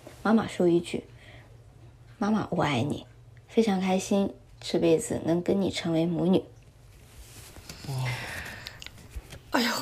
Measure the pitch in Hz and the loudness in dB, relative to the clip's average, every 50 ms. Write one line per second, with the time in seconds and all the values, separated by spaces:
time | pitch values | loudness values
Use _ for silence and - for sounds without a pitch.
0 | - - - - - 196 226 220 - - - - 185 175 170 170 175 - - - | -20 -20 -10 -4 2 4 4 4 2 0 0 2 4 4 4 4 2 -2 -6 -8
1 | - - - - - - - - - - - - - - - - - - - - | -8 -12 -18 -20 -20 -20 -20 -20 -20 -20 -20 -20 -20 -20 -20 -20 -20 -20 -20 -20
2 | - - - - 202 202 220 202 - - - 170 - - 139 - 143 - - - | -20 -18 -8 -4 0 0 2 0 0 0 0 0 0 2 0 0 0 -2 -4 -6
3 | - - - - - - - - - - - - 220 208 196 185 185 190 185 196 | -10 -14 -20 -20 -20 -20 -20 -20 -20 0 2 2 4 4 2 2 2 0 0 0
4 | - - 214 202 196 - - - - - - - - - - 170 170 170 160 156 | 0 0 0 2 0 0 -4 -10 -20 -20 -20 -16 -6 -4 0 2 4 4 4 4
5 | - - 131 120 - 160 165 175 175 - 196 196 190 - - - - 170 165 160 | 2 -2 -6 -4 -2 0 0 0 2 0 0 2 0 0 -2 -2 -2 0 2 2
6 | 165 175 170 156 160 180 190 - - - - - - - - - - - - - | 2 2 0 2 4 4 4 4 2 -2 -12 -20 -20 -20 -20 -20 -20 -20 -20 -20
7 | - - - - - - - - - - - - - - - - - 143 135 127 | -20 -20 -20 -20 -20 -20 -20 -20 -20 -20 -20 -18 -18 -18 -16 -14 -12 -8 -6 -4
8 | 127 123 123 117 120 - - - - - - - - - - - - - - - | -4 -4 -4 -6 -8 -8 -10 -10 -10 -12 -14 -14 -14 -16 -16 -16 -18 -18 -18 -20
9 | - - - - - - - - - - - - 233 233 - - | -18 -14 -14 -14 -12 -14 -16 -20 -6 -2 0 0 0 0 -2 0